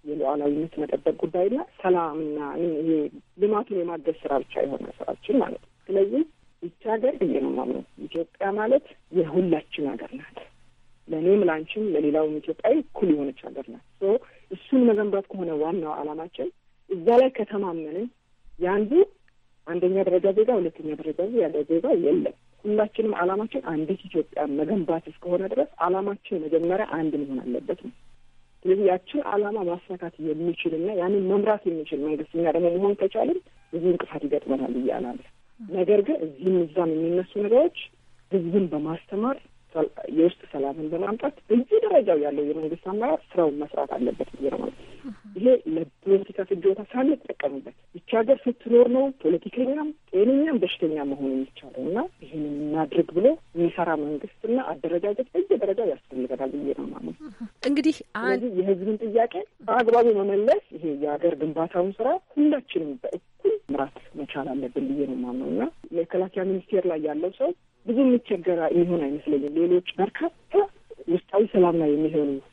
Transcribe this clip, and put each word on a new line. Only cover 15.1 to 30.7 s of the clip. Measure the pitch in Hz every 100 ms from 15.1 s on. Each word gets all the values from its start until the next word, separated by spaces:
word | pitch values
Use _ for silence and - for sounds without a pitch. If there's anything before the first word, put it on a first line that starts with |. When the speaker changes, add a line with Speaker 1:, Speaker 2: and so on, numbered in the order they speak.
| 196 196
Speaker 1:
ከሆነ | 190 175 151
ዋናው | 156 190 156
አላማችን | - 147 156 165 - 370 _ _ _ _
እዛ | 185 170 240
ላይ | 262
ከተማመንን | 254 208 214 196 165 156 165 240 _ _ _ - -
የአንዱ | 180 202 214 311 403 _ _ _ _ _ -
አንደኛ | 175 180 190
ደረጃ | 185 180 190
ዜጋ፣ | 190 226
ሁለተኛ | 233 170 - 156 151
ደረጃ | 156 151 190
ዜጋ | 240 160 156 143
ዜጋ | 165 247 339
የለም። | 147 165 147 - _ _ 208
ሁላችንም | 208 214 - 214 202
አላማችን | 175 190 220 277 -
አንዲት | 156 151 190
ኢትዮጵያ | 185 165 151 - 147
መገንባት | 139 156 208 165 165 160
እስከሆነ | - 180 175 190
ድረስ | - 294 -
አላማችን | 175 185 202 202 - 185
መጀመሪያ | 156 160 170 190 208
አንድ | 165 160 143
መሆን | 139 131
አለበት | 127 127 139 -
ነው። | - - - - - - _ _
ስለዚህ | 180 190 196
ያችን | 185 - 294 -
አላማ | 202 208 214
ማሳካት | 349 180 - 185 170 -
የሚችልና | 156 156 170 170 170